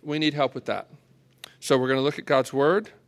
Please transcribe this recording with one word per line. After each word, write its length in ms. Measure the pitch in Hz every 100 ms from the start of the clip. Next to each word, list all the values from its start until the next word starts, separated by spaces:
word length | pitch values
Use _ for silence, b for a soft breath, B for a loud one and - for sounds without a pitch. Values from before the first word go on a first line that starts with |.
we 160 | 151 151
need 160 | 156
help 200 | 147 135
with 120 | 131 117
that. 220 | 101 - - _ _ _ _ B B
So 200 | - 135
we're 100 | 127
gonna 140 | 135
look 160 | 139 147
at 80 | -
God's 260 | 135 131
word 380 | 131 143 190 214 -